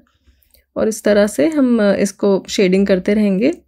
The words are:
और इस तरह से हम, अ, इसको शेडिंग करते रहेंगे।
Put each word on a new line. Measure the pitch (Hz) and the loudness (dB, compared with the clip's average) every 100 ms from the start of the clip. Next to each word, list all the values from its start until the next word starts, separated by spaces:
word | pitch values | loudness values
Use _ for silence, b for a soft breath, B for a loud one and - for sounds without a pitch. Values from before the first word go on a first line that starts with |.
| _ _ _ _ _ _ _ - | _ _ _ _ _ _ _ -4
और | 214 | -4
इस | 214 | -2
तरह | 214 208 208 | 0 2 0
से | 233 311 | 0 -2
हम, | 311 254 233 | 0 0 2
अ, | 202 | 0
इसको | 185 196 - 202 190 - | 0 -2 -2 -2 -2 -2
शेडिंग | - 185 190 196 | -2 0 2 2
करते | 180 190 | 0 0
रहेंगे। | 208 208 190 254 349 | 0 0 0 -2 -4